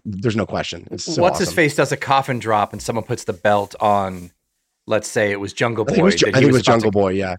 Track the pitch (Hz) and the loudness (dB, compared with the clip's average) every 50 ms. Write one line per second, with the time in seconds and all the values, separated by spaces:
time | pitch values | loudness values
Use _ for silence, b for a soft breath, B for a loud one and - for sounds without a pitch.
0 | - 110 104 92 104 120 104 113 95 - 107 92 - - - 85 - - - - | -10 -10 -8 -4 -2 -2 0 0 -2 -2 -4 -6 -6 -6 -10 -14 -14 -14 -12 -12
1 | - - 160 - 170 185 - - 185 160 170 180 160 143 147 - 143 - 143 - | -8 -6 -2 2 2 2 2 0 -4 -2 0 2 2 2 2 0 0 0 0 -6
2 | - - 135 135 135 - 127 117 104 113 110 104 101 - - 104 - - 117 113 | -2 0 0 0 0 0 -4 -4 -2 0 2 2 2 0 -4 -10 -8 -6 -6 -6
3 | 107 - 117 - - - 101 90 - 104 104 101 101 - - - 110 107 104 101 | -4 -6 -8 -8 -6 -8 -8 -2 2 2 2 2 0 -2 -6 -2 2 2 2 2
4 | 98 95 92 90 87 85 _ _ _ _ _ _ _ _ _ _ _ - 110 104 | 0 -2 -6 -10 -14 -18 _ _ _ _ _ _ _ _ _ _ _ -2 -2 -2
5 | - - - 113 107 101 101 101 101 98 - - 127 117 113 110 107 - - - | -2 -2 -2 0 0 0 0 -2 -6 -8 -4 -2 -2 -2 0 -2 -2 0 2 4
6 | 165 196 202 - 147 107 98 135 135 143 131 123 - 127 117 113 110 110 98 104 | 4 4 4 2 0 2 4 4 4 6 4 4 4 4 4 4 4 2 2 2
7 | 98 95 92 98 98 92 90 | 2 2 0 -2 -4 -4 -6